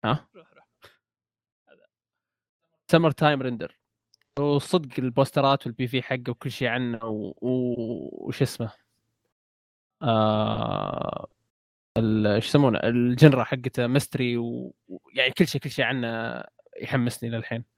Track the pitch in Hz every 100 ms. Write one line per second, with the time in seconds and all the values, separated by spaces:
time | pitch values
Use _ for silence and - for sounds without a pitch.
0 | 220 151 - 185 165 _ _ _ - _
1 | _ _ _ _ _ _ _ 76 _ _
2 | _ _ _ _ _ _ _ _ _ 165
3 | 165 135 151 143 131 120 - _ _ _
4 | _ _ _ - 143 143 - 180 143 -
5 | 127 120 135 - 135 139 - 120 127 127
6 | - 131 123 120 135 - 123 123 123 117
7 | 113 107 104 - 120 127 123 120 113 110
8 | 67 - - - 135 - 113 - _ _
9 | _ _ _ _ _ _ _ _ _ _
10 | 147 113 107 107 107 107 113 50 50 -
11 | - - - _ _ _ _ _ _ -
12 | 113 110 107 104 - 143 139 107 - 120
13 | 123 123 151 131 113 135 123 - 120 135
14 | - 139 123 120 117 120 123 - _ 92
15 | _ 127 131 - 165 139 143 - 117 131
16 | 120 113 113 120 - _ _ - - 135
17 | 120 - 117 113 - 117 120